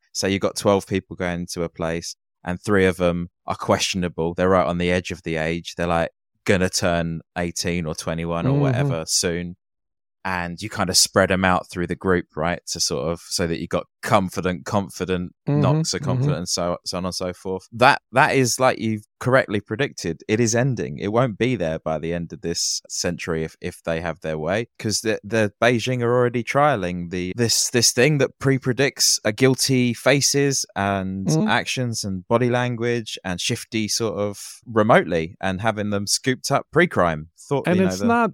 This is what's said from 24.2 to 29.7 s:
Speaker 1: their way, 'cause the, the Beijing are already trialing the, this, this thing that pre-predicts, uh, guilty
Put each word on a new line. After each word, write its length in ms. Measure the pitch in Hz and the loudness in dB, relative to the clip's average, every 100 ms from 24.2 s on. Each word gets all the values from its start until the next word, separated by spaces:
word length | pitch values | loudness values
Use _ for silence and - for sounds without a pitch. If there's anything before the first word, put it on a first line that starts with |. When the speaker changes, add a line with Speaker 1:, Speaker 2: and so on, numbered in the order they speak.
Speaker 1:
their 140 | 80 78 | -6 -4
way, 300 | 78 107 120 - | -2 -2 -4 -6
'cause 220 | 110 98 | -4 -2
the, 180 | 110 104 | -2 -4
the 300 | 101 113 104 - | -2 0 0 2
Beijing 400 | 117 120 123 127 | 2 2 0 -2
are 100 | 117 | 0
already 300 | 123 123 120 | 2 2 0
trialing 680 | - 139 147 117 87 90 85 | -2 2 2 2 -2 -4 -4
the, 220 | 90 90 113 | -4 -4 0
this, 340 | 117 - - | 0 0 0
this 220 | 123 - | 2 2
thing 260 | - 143 147 | 4 4 4
that 180 | - - | 0 0
pre-predicts, 800 | 139 135 131 117 139 - - - | 0 2 0 0 0 2 0 2
uh, 60 | 110 | 0
guilty 640 | 104 131 127 - | 2 4 4 2